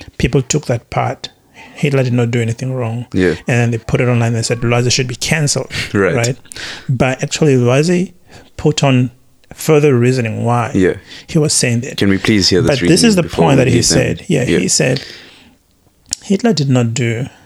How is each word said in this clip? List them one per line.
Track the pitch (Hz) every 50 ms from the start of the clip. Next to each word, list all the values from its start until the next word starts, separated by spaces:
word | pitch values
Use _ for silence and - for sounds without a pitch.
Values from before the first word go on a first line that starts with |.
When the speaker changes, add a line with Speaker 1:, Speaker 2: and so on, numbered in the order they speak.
| - - _ -
Speaker 1:
People | - 123 - 139
took | 127 - - 147 -
that | - 123 113 - -
part. | - 135 123 117 - - - - _ _ _ _ _ - - - -
Hitler | - - 143 139 135
did | 127 127 120
not | 123 120 117
do | 123 120
anything | 113 113 113 - 131 131
wrong. | 131 127 120 110 117 120 120 -
Speaker 2:
Yeah. | - 95 92 85
Speaker 1:
And | 92 - -
then | - 123 120 120 117
they | 117 110
put | - - - 127
it | 127 120
online | 123 117 117 113 117
and | 113 113
said | - 123 117
Lwazi | - 120 120 120 123 120
should | - - 131 123
be | 117
cancelled. | - - - 156 160 147 139 - 127 - - - - - -
Speaker 2:
Right. | - 101 95 87 85
Speaker 1:
Right? | 101 117 123 - - - - - - - - - - - -
But | 131 - 143 127 131 -
actually, | 151 143 - - 165 147 131
Lwazi | 127 123 120 127 143 156 180 180 175 190 - - - _ _ - - - - -
put | - - 151 143 - 147
on | 139 131 123 127 123 - _ _ _ _ _ _ -
further | - - - - 156 147 147 147 131 117
reasoning | 120 127 131 131 113 110 107 107 113
why | 117 120 120 113 - -
Speaker 2:
Yeah. | 101 90 87 - - - - - - -
Speaker 1:
he | - - 160
was | 147 151
saying | - - - 123 117 120
that. | 120 151 - -
Speaker 2:
Can | 104 98
we | 98 95
please | - - 110 101 90 -
hear | 98 87
this | 82 - 143 135
Speaker 1:
But | 87 87
this | 160 -
is | 240
Speaker 2:
reasoning | 226 208
Speaker 1:
the | 180 160
Speaker 2:
before | - - - 165
Speaker 1:
point | 156 139 131
Speaker 2:
we | 123
Speaker 1:
that | 123
he | 117
Speaker 2:
leave | 117 - -
them? | - -
Speaker 1:
said. | 120 - - 82 - -
Yeah, | - - -
Speaker 2:
Yeah. | - - 76
Speaker 1:
he | - -
said | - - 156 131 135 139 - - - - - - - - - - _ _ _ _ _ _ _ _ _ _ _ - - -
Hitler | - - 196 196 - 233
did | 180 147 139 139
not | 127 127 120 117 117
do | 127 120 117 113 113 135 - - - -